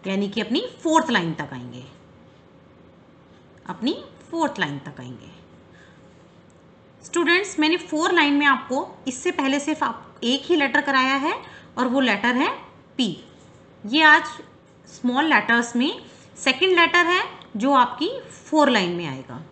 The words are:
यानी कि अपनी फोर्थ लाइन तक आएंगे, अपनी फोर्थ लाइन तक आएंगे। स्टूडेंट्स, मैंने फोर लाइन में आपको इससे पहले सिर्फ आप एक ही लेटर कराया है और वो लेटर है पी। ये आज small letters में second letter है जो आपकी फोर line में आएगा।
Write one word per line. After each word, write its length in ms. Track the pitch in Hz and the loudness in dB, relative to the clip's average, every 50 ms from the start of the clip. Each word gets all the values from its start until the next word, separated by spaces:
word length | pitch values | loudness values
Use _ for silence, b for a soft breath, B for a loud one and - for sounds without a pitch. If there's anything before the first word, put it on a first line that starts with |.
| - | -6
यानी 220 | 190 190 196 202 202 | -4 -4 -2 -2 -2
कि 120 | - 220 | -4 -6
अपनी 260 | 208 - 233 349 494 494 - - | -4 -2 -2 -4 -4 -6 -12 -6
फोर्थ 280 | - 330 311 320 320 - | -2 2 2 2 2 4
लाइन 240 | 233 196 170 165 156 | 0 2 2 0 -4
तक 160 | - 151 139 | -4 -8 -10
आएंगे, 320 | 139 127 123 123 120 123 127 - - - - - - - - - - - _ - - - _ - - - - - - - - - - - - _ - - - - - - - | -10 -12 -12 -14 -14 -16 -18 -20 -20 -20 -20 -20 -20 -20 -20 -20 -20 -20 _ -20 -20 -20 _ -20 -20 -20 -20 -20 -20 -20 -20 -20 -20 -20 -20 _ -20 -20 -20 -20 -20 -20 -14
अपनी 380 | - 185 - 214 269 403 571 - - - - - - | -14 -12 -6 -4 -4 -4 -6 -10 -18 -20 -20 -18 -10
फोर्थ 240 | 339 330 320 285 - - | -4 -2 -2 -2 0 -2
लाइन 200 | 180 143 143 139 | -4 -4 -4 -10
तक 220 | - 151 139 - | -12 -14 -16 -16
आएंगे। 280 | 127 123 123 110 - 90 - - - - - - - - B B B B B B B - - - - - - - _ - _ - _ - - - - - - - - | -16 -16 -16 -18 -20 -20 -20 -20 -20 -20 -20 -20 -20 -20 B B B B B B B -20 -20 -20 -20 -20 -20 -20 _ -20 _ -20 _ -20 -20 -20 -20 -20 -20 -20 -18
स्टूडेंट्स, 540 | - - 349 339 285 339 370 403 381 - - | -6 -2 0 2 2 2 2 0 -2 -2 0
मैंने 180 | 302 311 339 | 2 2 2
फोर 360 | 349 - - 311 302 330 392 | 0 -2 -4 -4 -2 0 2
लाइन 220 | 359 339 302 285 285 | 2 4 4 4 2
में 120 | 285 294 | 2 4
आपको 500 | 285 269 240 - - 254 277 359 - - - - 262 | 4 2 2 0 -4 -4 -4 -4 -6 -12 -10 -10 -8
इससे 220 | 254 - - 359 | -8 -4 -4 -4
पहले 300 | 349 320 277 269 269 285 | -2 0 -2 0 0 -2
सिर्फ 240 | 277 - 311 302 294 | -2 -2 -2 -2 -2
आप 360 | 240 226 - - - - - - | -4 -4 -8 -14 -20 -14 -4 -2
एक 180 | 233 254 - - | -2 -2 -2 0
ही 120 | - 349 | 0 2
लेटर 240 | 311 285 269 - 294 | 2 2 2 2 0
कराया 340 | 285 285 269 262 262 262 269 | 0 2 2 2 2 2 0
है 280 | 277 269 320 415 539 B B B B B B B - | 0 0 -2 -4 -4 B B B B B B B -2
और 80 | 254 | -2
वो 140 | 254 240 277 | 2 2 2
लेटर 360 | 262 240 202 196 214 240 247 | 2 2 0 2 0 0 2
है 120 | 254 302 415 539 - - - - - - - - | 2 0 0 -2 -6 -14 -20 -20 -20 -20 -14 -4
पी। 280 | - 247 196 147 - - - - - - - - - - - - - - | -2 -2 -2 -2 -8 -14 -20 -20 -20 -20 -20 -20 -20 -20 -20 -20 -16 -10
ये 160 | 208 240 311 | -2 0 4
आज 220 | 320 302 302 330 320 - - - - - - - _ _ - - - | 6 6 6 6 4 -2 -12 -16 -18 -20 -20 -20 _ _ -20 -20 -20
small 380 | - - - - 247 247 262 311 | -20 -18 -4 -4 -2 0 0 2
letters 520 | 320 285 208 208 - 233 233 233 - - | 2 2 2 2 2 0 0 0 -2 -2
में 260 | 240 254 311 466 - B B B B B B B | 0 0 0 -2 -6 B B B B B B B
second 340 | - - 277 254 269 359 381 370 349 | -4 -2 -2 0 2 2 4 6 4
letter 280 | 339 330 339 349 349 | 4 4 4 2 2
है 180 | 339 359 370 453 - - - - - - | 2 2 0 -2 -4 -10 -18 -20 -12 -6
जो 160 | 208 214 277 | -2 0 4
आपकी 480 | 285 254 240 - - - 294 403 523 523 | 4 4 4 2 0 -6 -6 -6 -6 -8
फोर 500 | - - - - - - 302 311 294 277 | -12 -16 -20 -20 -10 -2 2 4 4 4
line 260 | 247 214 185 175 175 | 4 2 2 0 -2
में 100 | 175 175 | -4 -6
आएगा। 360 | 147 131 135 131 - 123 131 160 143 | -6 -8 -10 -12 -14 -16 -16 -16 -18